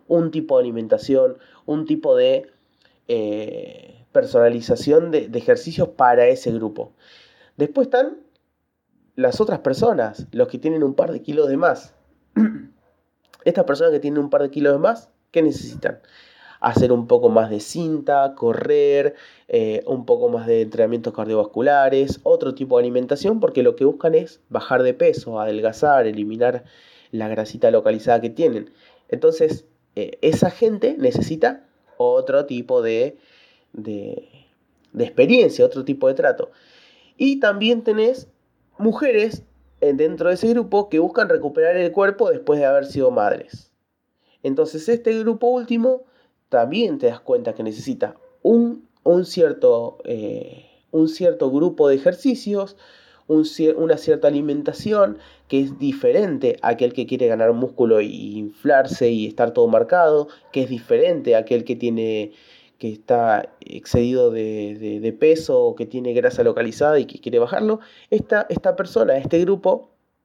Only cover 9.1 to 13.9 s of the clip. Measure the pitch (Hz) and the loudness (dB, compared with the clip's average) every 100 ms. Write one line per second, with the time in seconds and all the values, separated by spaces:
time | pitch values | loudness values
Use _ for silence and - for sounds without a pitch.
9.1 | - 127 120 214 180 - 135 240 175 110 | -2 0 0 -2 -2 -2 0 0 0 -2
10.1 | - - 113 123 - 156 160 143 139 - | -6 -8 -2 -2 -2 -4 -2 -2 0 -2
11.1 | 151 - 147 143 135 170 135 - _ _ | -4 -6 -2 0 0 0 -2 -8 _ _
12.1 | _ _ - 110 - - _ _ _ _ | _ _ -2 0 -2 -16 _ _ _ _
13.1 | _ _ - 170 170 175 139 165 | _ _ -6 -2 0 0 2 2